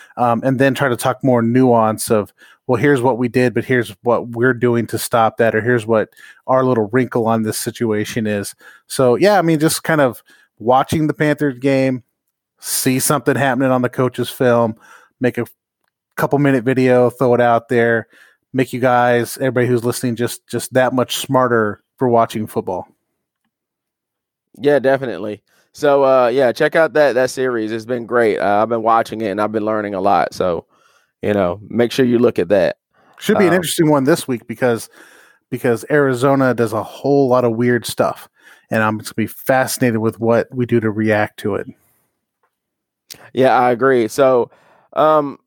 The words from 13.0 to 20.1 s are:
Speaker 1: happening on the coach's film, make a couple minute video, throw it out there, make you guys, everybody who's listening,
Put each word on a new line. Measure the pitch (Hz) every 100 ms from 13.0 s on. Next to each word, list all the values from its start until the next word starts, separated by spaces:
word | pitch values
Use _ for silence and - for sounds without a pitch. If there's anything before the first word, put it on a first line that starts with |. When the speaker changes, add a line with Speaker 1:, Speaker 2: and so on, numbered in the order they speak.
| - 147 - 123
Speaker 1:
happening | 139 123 135
on | 127
the | 123
coach's | - 127 123 120
film, | - 127 120 117 110 _ - _ -
make | 123 120
a | 107 _ _ _ _ _ _ -
couple | - 143
minute | 143 131
video, | 120 127 127 123 123
throw | - 127 120
it |
out | 120 117 -
there, | 120 117 113 - _ - _ _
make | 131 127
you | 123
guys, | 127 123 123 120 113 -
everybody | 131 123 123
who's | 123 120
listening, | - 127